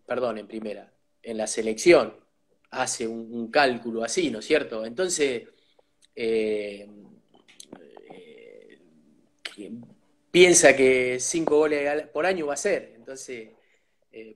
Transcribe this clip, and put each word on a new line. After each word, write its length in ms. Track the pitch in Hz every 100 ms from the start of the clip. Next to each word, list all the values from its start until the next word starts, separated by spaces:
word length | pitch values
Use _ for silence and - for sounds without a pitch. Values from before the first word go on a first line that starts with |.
| -
perdón, 320 | 123 123 107
en 100 | 101
primera, 460 | 110 107 101 98 _ _ _
en 160 | - 110
la 100 | 107
selección. 680 | - 110 110 175 160 110 - _ _ _ _ _
Hace 360 | 127 127 - 113
un, 260 | 113 113
un 180 | 117 113
cálculo 520 | 147 139 120 117 113
así, 280 | 117 190 156
¿no 80 | 110
es 60 | -
cierto? 400 | 151 139 110 113
Entonces, 640 | 120 185 170 139 120 - _ _ _ _ _ _ -
eh, 720 | 113 113 107 107 104 101 104 104 98 - _ _ _ - 73 82
eh, 960 | 73 50 50 - 80 64 57 50 50 - 85 78 76 76 _ _ - - 95 - - _ _ _ _
piensa 440 | 170 180 165 147 131
que 420 | 131 131 127 127
cinco 380 | - 170 151 151
goles 300 | 151 147 143
al, 220 | 151 147
por 160 | 147 175
año 220 | 185 147
va 60 |
a 40 | 143
ser. 360 | 202 151 - 113
Entonces, 540 | 117 135 - 120 110 _ _ _ _ _ _
eh, 240 | 113 110